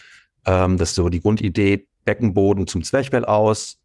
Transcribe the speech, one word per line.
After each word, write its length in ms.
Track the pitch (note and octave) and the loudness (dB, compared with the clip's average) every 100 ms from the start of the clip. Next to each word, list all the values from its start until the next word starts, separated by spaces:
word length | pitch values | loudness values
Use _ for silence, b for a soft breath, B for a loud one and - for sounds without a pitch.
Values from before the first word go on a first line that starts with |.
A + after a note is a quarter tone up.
| B B B _ - | B B B _ -2
ähm, 320 | F#2 F#2 F#2 | 0 2 0
das 120 | F2 | 0
ist 60 | - | 0
so 140 | F2 | -2
die 120 | F2 | 0
Grundidee, 680 | G#2 G#2+ G2+ F2 G2 G2+ - _ - | 0 0 0 0 0 0 -4 _ -6
Beckenboden 600 | G#2 A#2 F#2+ G2 G2 F#2 | -2 0 2 2 2 -2
zum 160 | F2 | -6
Zwerchfell 400 | E2 C3+ C3+ B2+ A2+ | -4 -4 0 -2 0
aus, 540 | G#2+ G#2+ G#2+ - - | 2 2 0 -4 -16